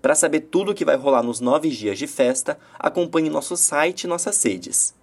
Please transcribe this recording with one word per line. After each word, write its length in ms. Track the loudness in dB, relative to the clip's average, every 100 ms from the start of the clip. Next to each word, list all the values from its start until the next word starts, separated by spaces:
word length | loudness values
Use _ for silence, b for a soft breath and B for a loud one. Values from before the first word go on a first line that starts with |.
Pra 140 | 2
saber 260 | 2 2 0
tudo 320 | 0 -2 0
o 20 |
que 80 | 0
vai 140 | 2 2
rolar 260 | 4 2
nos 180 | 2 -2
nove 280 | 0 2 0
dias 300 | -2 -4 -4
de 80 | -6
festa, 520 | 0 0 2 -4 -8 B B
acompanhe 500 | -2 0 0 0 0
nosso 260 | -2 -4
site 500 | -2 0 2 0 0
e 20 | -6
nossas 360 | -4 -2 -2
redes. 520 | -2 -2 -4 -2 -2 _